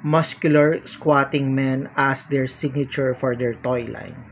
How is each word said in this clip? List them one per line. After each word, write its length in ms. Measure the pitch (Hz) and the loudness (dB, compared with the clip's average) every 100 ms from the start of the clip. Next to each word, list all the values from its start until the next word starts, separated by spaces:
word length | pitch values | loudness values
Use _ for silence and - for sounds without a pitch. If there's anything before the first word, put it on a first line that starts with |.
muscular 760 | 151 160 160 - 165 147 147 165 - | 2 2 0 -2 2 4 4 2 -6
squatting 640 | - 156 143 139 147 135 | -4 4 4 4 0 0
men 360 | 135 135 131 139 - | 0 0 -2 -4 0
as 280 | 139 131 - | 2 0 -2
their 200 | 139 131 | -2 -2
signature 680 | - 147 135 135 - 135 | -4 -4 -2 -4 -2 -2
for 220 | 127 131 120 | 0 -2 0
their 180 | 123 113 | -2 -2
toy 280 | 123 123 | -4 -4
line. 320 | 113 113 110 123 - | -4 -12 -14 -16 -18